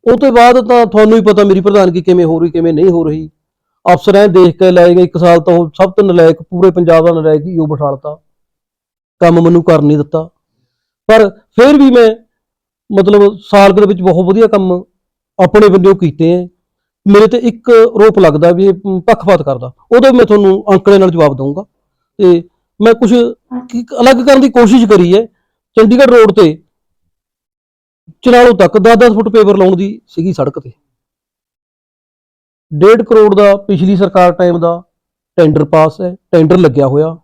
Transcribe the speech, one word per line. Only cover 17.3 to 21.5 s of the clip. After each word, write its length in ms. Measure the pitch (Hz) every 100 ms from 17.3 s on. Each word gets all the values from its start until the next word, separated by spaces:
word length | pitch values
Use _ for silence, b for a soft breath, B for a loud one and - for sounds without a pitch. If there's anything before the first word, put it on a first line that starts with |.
| 240
ਇੱਕ 320 | 233 226 -
ਆਰੋਪ 500 | 233 233 226 214 202
ਲੱਗਦਾ 320 | 175 147 170
ਵੀ 140 | 175 196
ਇਹ 80 | 190 196 185 170
ਪੱਖਪਾਤ 340 | 220 165 175
ਕਰਦਾ, 320 | 139 127 123 _ _
ਉਹਦਾ 200 | 233 269
ਮੈਂ 140 | 247 226
ਤੁਹਾਨੂੰ 480 | 208 196 190 214
ਅੰਕੜੇ 240 | 190 196 196
ਨਾਲ 120 | 190
ਜਵਾਬ 280 | 165 151 131
ਦਊਂਗਾ। 280 | 135